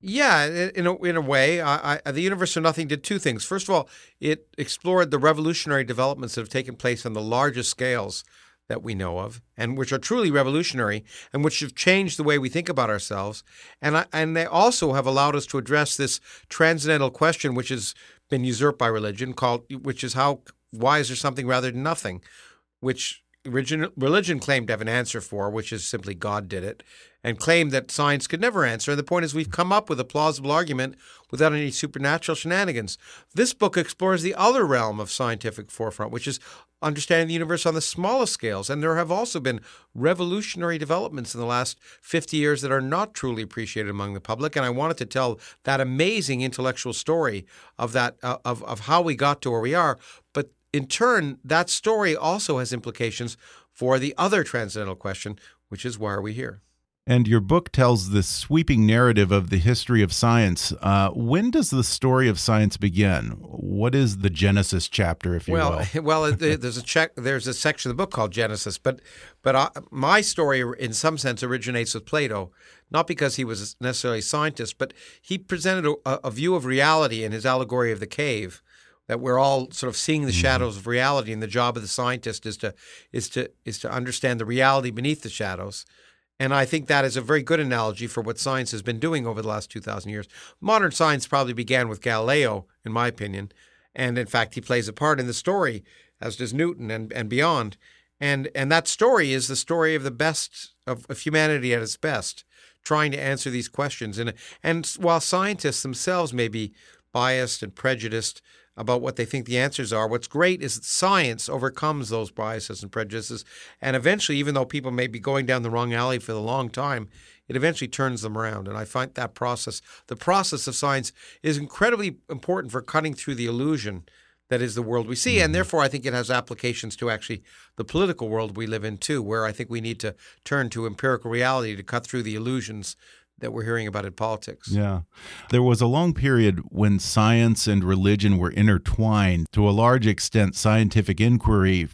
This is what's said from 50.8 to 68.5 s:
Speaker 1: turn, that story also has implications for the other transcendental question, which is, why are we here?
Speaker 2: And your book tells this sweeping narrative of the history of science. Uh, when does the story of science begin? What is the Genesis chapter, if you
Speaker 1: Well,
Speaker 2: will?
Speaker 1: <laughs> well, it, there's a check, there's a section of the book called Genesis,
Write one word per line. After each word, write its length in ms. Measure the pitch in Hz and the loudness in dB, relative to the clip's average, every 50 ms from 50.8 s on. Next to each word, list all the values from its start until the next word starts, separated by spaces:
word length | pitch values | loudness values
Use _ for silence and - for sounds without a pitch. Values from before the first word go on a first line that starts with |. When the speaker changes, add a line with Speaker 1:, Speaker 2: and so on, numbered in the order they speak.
| 139 | -4
Speaker 1:
turn, 520 | 131 - - 226 247 247 214 165 143 135 - _ | -2 -2 2 2 4 4 2 2 -2 -6 -8 _
that 280 | 131 151 165 175 175 | 0 2 2 2 2
story 440 | - - - 214 220 214 208 185 156 | -2 -2 0 0 2 2 2 2 0
also 440 | 147 - 156 175 208 196 - 156 127 | 0 0 0 0 0 -2 -2 -2 -2
has 140 | 127 117 127 | -2 -2 -6
implications 680 | 120 113 131 113 - 123 113 104 - 123 117 - _ _ - - - _ _ _ | -8 -8 -10 -6 -4 -4 -4 -4 -4 -8 -8 -8 _ _ -20 -20 -20 _ _ _
for 260 | _ 127 127 131 131 | _ 2 2 2 4
the 160 | 131 143 - - | 2 0 -2 0
other 260 | 165 196 202 202 156 | 0 2 2 2 0
transcendental 520 | - - 123 113 101 - 107 107 98 92 | 0 -2 -4 -4 -4 -6 -6 -6 -6 -6
question, 420 | - - 101 98 - - 104 107 - _ - _ _ _ _ | -6 -6 -6 -6 -6 -8 -10 -10 -12 _ -20 _ _ _ _
which 160 | - 98 - | -14 -8 -8
is, 120 | 123 120 104 | -8 -8 -6
why 140 | 110 104 101 | -6 -4 -4
are 100 | 101 98 | -4 -4
we 120 | 107 107 | -6 -6
here? 260 | 117 131 120 98 101 _ _ _ _ _ _ _ _ _ | -6 -8 -8 -10 -12 _ _ _ _ _ _ _ _ _
Speaker 2:
And 220 | - 120 123 120 107 | 2 4 4 6 6
your 120 | 113 113 | 6 4
book 300 | 101 95 147 175 175 - | 6 6 4 2 2 2
tells 400 | - - 131 120 123 110 92 92 | 2 4 6 6 6 4 2 2
this 160 | 101 104 92 | 2 2 2
sweeping 600 | - - - - - 147 160 165 - 147 117 110 | 2 -2 -6 -2 2 2 2 4 4 4 6 6
narrative 440 | 107 110 117 123 123 117 107 101 92 | 6 6 6 6 6 6 6 6 6
of 200 | 101 101 95 90 | 4 2 2 4
the 80 | 98 95 | 2 4
history 420 | 85 110 123 - - - 123 113 104 | 4 4 4 2 2 4 4 6 6
of 80 | 90 | 4
science. 600 | - - - 117 117 117 113 95 90 - - - - - | 4 2 4 4 6 6 6 4 2 0 -2 -4 -6 -2
Uh, 300 | - 92 98 98 98 98 | 2 4 4 4 4 2
when 400 | - - 120 117 131 175 214 247 | 2 0 0 2 2 2 2 2
does 180 | 226 320 247 - | 2 2 2 2
the 160 | - 131 123 | 2 2 2
story 440 | - - - - 131 127 131 131 120 | 2 0 0 2 4 4 6 6 4
of 100 | 107 82 | 2 2
science 380 | - - 113 107 107 101 - - | 2 2 4 6 4 4 2 2
begin? 540 | 98 101 85 92 104 98 92 71 55 55 57 - - | 0 0 4 4 4 4 4 2 0 -2 -6 -8 -12
What 520 | - - - - 95 98 98 107 123 127 | -14 -10 -8 -6 -4 -2 0 2 2 4
is 240 | 139 135 117 101 95 | 4 4 4 2 2
the 120 | 95 101 | 0 -2
Genesis 580 | 87 76 95 98 98 101 95 - - 92 82 - | 2 4 4 6 6 6 4 2 0 -2 -2 -2
chapter, 460 | - - 104 85 82 - - 90 87 | 0 0 0 0 0 -2 -2 -2 -2
if 120 | 85 - | 0 0
you 60 | - - | 0 2
Speaker 1:
Well, 320 | 165 156 143 - 78 - 98 - | 2 2 2 2 0 -2 -2 -2
Speaker 2:
will? 100 | 156 160 | -2 2
Speaker 1:
<laughs> 0 | |
well, 220 | 147 156 156 156 | 2 2 4 4
it, 140 | 151 151 - | 2 2 2
there's 400 | 165 151 151 143 120 123 113 123 | 2 2 0 2 -2 -6 -6 -6
a 40 | 117 | -6
check, 280 | - - 160 160 165 _ | 0 2 2 2 2 _
there's 320 | - 123 127 135 131 110 | -4 -2 0 0 0 -2
a 60 | 123 123 | -4 -4
section 380 | - - 151 147 - - 131 | 0 0 0 0 0 -4 -6
of 60 | 123 127 | -2 -2
the 40 | 196 | -2
book 80 | 190 | -4
called 200 | - - 110 104 90 | 0 -2 -2 -2 0
Genesis, 460 | 110 117 110 | 0 -2 -2